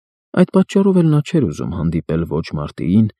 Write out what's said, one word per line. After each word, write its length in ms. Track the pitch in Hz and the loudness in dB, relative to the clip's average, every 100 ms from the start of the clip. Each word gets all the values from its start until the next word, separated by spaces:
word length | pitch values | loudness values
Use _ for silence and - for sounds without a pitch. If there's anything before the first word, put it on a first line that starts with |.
| _ _ _ | _ _ _
Այդ 140 | - 180 | 0 2
պատճառով 460 | 190 190 196 196 185 | 2 0 2 2 2
էլ 120 | 165 | 2
նա 100 | 147 | 2
չէր 240 | - 165 | 0 -2
ուզում 300 | 104 73 58 | -2 -4 -8
հանդիպել 480 | 87 82 82 - 80 | -4 -2 -2 -2 -4
ոչ 220 | 85 76 78 | -2 -4 -6
Մարտիին 600 | 78 73 - 65 101 110 | -8 -8 -6 0 2 2